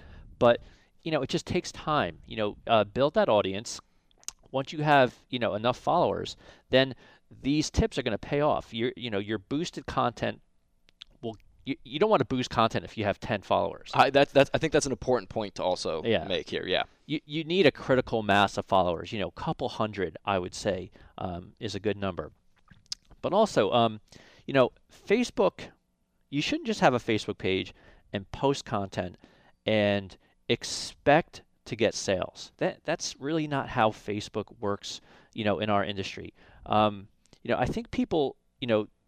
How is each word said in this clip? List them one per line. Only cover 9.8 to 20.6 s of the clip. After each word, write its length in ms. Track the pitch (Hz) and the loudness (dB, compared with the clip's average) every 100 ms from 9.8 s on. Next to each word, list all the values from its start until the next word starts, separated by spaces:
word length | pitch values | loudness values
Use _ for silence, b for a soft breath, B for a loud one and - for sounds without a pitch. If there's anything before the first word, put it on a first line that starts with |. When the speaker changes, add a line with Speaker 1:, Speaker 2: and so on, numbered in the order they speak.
| - | -6
Speaker 1:
content 560 | - 123 - 117 104 _ _ _ _ _ _ - _ | -2 -2 -2 -6 -6 _ _ _ _ _ _ -20 _
will, 140 | 117 110 - _ - | -12 -12 -16 _ -10
you, 100 | - | -10
you 160 | - 147 | -8 0
don't 100 | 214 | 2
wanna 160 | 196 127 | 4 2
boost 240 | 131 123 | 0 0
content 360 | - 113 - 87 | 2 2 0 -6
if 120 | - | -4
you 60 | 101 | -2
have 140 | 95 | -2
ten 220 | - 107 | -4 -4
followers. 500 | - 95 90 - - | 0 2 2 -4 -2
Speaker 2:
I, 160 | 135 127 | 2 4
that, 180 | 139 143 | 4 4
that, 160 | 139 139 | 6 4
I 40 | - | 2
think 140 | 156 | 0
that's 120 | 147 135 | 2 0
an 40 | |
important 380 | 120 - 123 92 | -2 0 0 0
point 260 | 113 101 - | -6 -6 -2
to 80 | |
also 380 | 90 92 92 80 113 | 0 0 -2 -2 0
Speaker 1:
Yeah. 200 | 101 80 | 0 0
Speaker 2:
make 240 | 87 - | -4 -4
here, 160 | 80 90 | -6 -2
yeah. 160 | 85 - _ - | -2 -2 _ -10
Speaker 1:
You, 140 | 156 - | -8 -6
you 180 | 151 | -8
need 220 | 156 185 151 | -2 4 4
a 40 | |
critical 520 | - - 127 - 117 | 2 2 0 2 -2
mass 340 | 104 101 98 - | 2 4 4 0
of 80 | - | 2
followers, 460 | 95 90 82 87 | 4 4 0 -4
you 80 | 110 | -6
know, 80 | 87 | -6
a 120 | - | -6
couple 280 | - 156 123 | -6 -4 -6
hundred, 480 | - 107 101 87 - - | -4 -4 -2 -6 -6 -4
I 140 | 98 | -2
would 140 | 90 | -2
say, 340 | - | -6